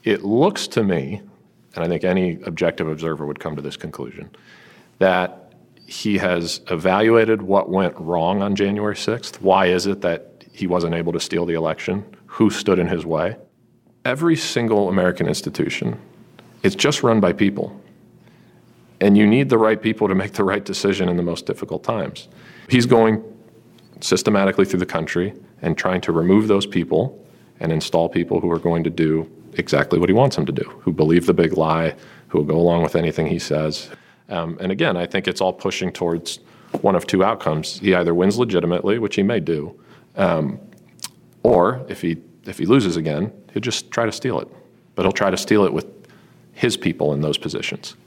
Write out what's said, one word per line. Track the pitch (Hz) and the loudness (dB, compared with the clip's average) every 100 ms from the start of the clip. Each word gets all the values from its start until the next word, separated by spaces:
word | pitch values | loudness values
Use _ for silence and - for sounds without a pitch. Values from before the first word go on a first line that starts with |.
It | - 101 | 0 0
looks | 98 117 180 - - | 0 2 2 0 -4
to | - | 0
me, | 101 85 69 101 - _ _ _ _ - | 0 0 -2 -10 -12 _ _ _ _ -6
and | |
I | 85 | -4
think | 87 92 | 0 0
any | 92 90 82 | 2 0 -4
objective | - 82 87 - 80 | -8 -2 -2 0 -6
observer | 78 82 76 76 | -4 -6 -6 -6
would | 73 | -8
come | 82 76 | -8 -8
to | |
this | 71 - | -10 -12
conclusion, | 78 - 64 - - _ - - - - _ _ | -14 -12 -14 -14 -20 _ -20 -20 -20 -20 _ _
that | 95 92 90 - - _ _ _ - | 4 4 0 -6 -20 _ _ _ -18
he | - 107 98 | -8 -2 0
has | 98 87 85 - - | 0 0 -2 -8 -6
evaluated | 85 92 95 113 117 110 110 | -2 2 4 4 4 4 0
what | 92 98 - | 2 0 2
went | 92 90 - | 0 -2 -4
wrong | 80 85 85 101 | -4 0 0 0
on | 101 98 | -2 0
January | 101 104 104 98 | 0 0 -4 -4
sixth. | - 120 - - | -4 -4 -8 -2
Why | 95 95 92 | 2 4 4
is | 90 98 | 2 0
it | 98 | -2
that | 90 82 - _ - | -2 -4 -8 _ -20
he | - 92 | -8 -2
wasn't | 90 85 85 | 0 0 -2
able | 85 | -4
to | 82 | -4
steal | - 85 85 | -4 -4 -2
the | 82 | -2
election? | 80 80 - 98 - - - | -2 -4 -4 -6 -8 -20 -20
Who | - 110 | 0 0
stood | - - 90 | 2 0 2
in | 87 | 0
his | 90 82 | -2 -4
way? | 78 87 113 - _ _ _ _ _ 127 | -4 -4 -6 -18 _ _ _ _ _ -6
Every | 135 165 156 | 0 0 0
single | - 135 117 104 98 | 0 -2 2 2 2
American | 95 90 87 85 | 2 0 0 -4
institution, | 69 - - - - - - - - - - - - | -4 -6 -4 -4 -4 -6 -8 -16 -20 -20 -20 -20 -2
it's | 98 - | -2 2
just | 143 151 | 0 2
run | 123 113 | 2 4
by | 95 | 2
people. | 85 101 101 - - - _ - _ _ _ _ _ _ _ _ _ | 2 0 0 -8 -10 -20 _ -20 _ _ _ _ _ _ _ _ _
And | 101 101 | 6 8
you | 104 | 8
need | 117 135 | 6 4
the | 117 | 4
right | 110 110 | 4 4
people | 110 110 104 | 0 0 2
to | 95 | 2
make | 95 | -2
the | - | -2
right | 98 95 | 0 0
decision | - 95 101 98 90 | -4 -2 -2 0 0
in | 87 | 0
the | |
most | 87 82 - | -2 -4 -6
difficult | - - 80 | -8 -8 -6
times. | - 113 76 - - - - - - | -4 -4 -6 -10 -20 -20 -20 -20 0
He's | 127 120 | 2 6
going | 117 110 107 - - - _ _ _ _ - | 6 6 2 -4 -20 -20 _ _ _ _ -12
systematically | - 90 - 101 98 95 98 | -2 0 2 2 2 2 0
through | 92 | 0
the | 92 | -2
country | - 80 87 95 - - - | -4 -4 -4 -4 -8 -20 -8
and | 85 80 | -4 -2
trying | 92 92 | -2 -2
to | - | -2
remove | 82 87 101 110 | 0 4 4 4
those | 98 104 | 0 0
people | 92 82 82 135 - - - _ _ | -4 0 0 -2 -8 -20 -20 _ _
and | 82 | -4
install | 80 - 85 82 | -2 0 0 0
people | - 85 87 | -2 -2 -2
who | 85 | 0
are | 82 | -2
going | 87 85 82 | 0 0 -2
to | |
do | 82 80 80 80 - - | 0 0 0 -4 -14 -10
exactly | - - 71 73 87 | -8 -2 0 2 2
what | 87 | 2
he | |
wants | 104 135 - | 4 2 0
them | 73 | -4
to | |
do, | - - - | -4 -8 -6
who | - | -4
believe | 78 78 85 82 | 0 4 4 4
the | |
big | 82 82 76 | 2 2 0
lie, | 80 80 80 - - - - | 0 0 -2 -6 -20 -20 -4
who | 85 | -2
will | 73 | 0
go | 80 | 2
along | 87 85 | 4 2
with | 80 87 | 0 0
anything | 82 80 78 | -2 -2 -2
he | 82 | -4
says. | - 73 78 78 - - _ _ - | -2 -2 -2 -6 -12 -20 _ _ -10
Um, | 90 82 85 | -8 -6 -6
and | 92 | -6
again, | 101 160 90 | 0 0 0
I | 87 | -2
think | 98 95 | -2 -2
it's | 87 | 0
all | 92 | -2
pushing | - 98 - 92 | 0 -4 -4 -6
towards | - 87 85 - - - - - - | -2 -2 -2 -4 -14 -16 -20 -10 -2
one | 101 90 | 2 2
of | - | 0
two | 95 | 2
outcomes. | 95 110 - 78 80 - | 2 2 -2 -2 -4 -4
He | 98 90 | 2 2
either | 85 | 2
wins | 85 95 107 | 2 2 2
legitimately, | 117 92 85 87 98 113 | 0 0 0 0 0 -2
which | 104 - | -2 0
he | |
may | 98 117 | 0 0
do, | 80 80 73 - - - _ - | -2 -4 -6 -14 -20 -20 _ -2
um, | 92 82 73 - - - - - - _ _ _ | 0 2 -2 -6 -16 -20 -20 -18 -18 _ _ _
or | 117 117 92 127 - | 2 4 4 0 -10
if | - | -6
he, | 87 82 - _ - | -4 -6 -10 _ -16
if | 90 | -6
he | 85 | 4
loses | 131 98 82 | 4 4 -2
again, | 78 73 110 - - | -2 -2 -4 -8 -10
he'll | - | -6
just | 117 - - | -4 -6 -6
try | - 113 | -2 -2
to | |
steal | - 131 80 | -4 -6 -6
it. | - - _ _ _ - | -8 -18 _ _ _ -2
But | |
he'll | 92 | 0
try | 98 101 | 2 0
to | 92 | 0
steal | - 107 98 | 2 4 4
it | |
with | - - - - - _ _ _ | 0 -8 -18 -20 -20 _ _ _
his | - 127 - | -2 -2 0
people | 85 80 76 | -4 0 -2
in | 71 | 0
those | 76 71 | -2 -4
positions. | - - - - - - | -6 -8 -8 -10 -14 -20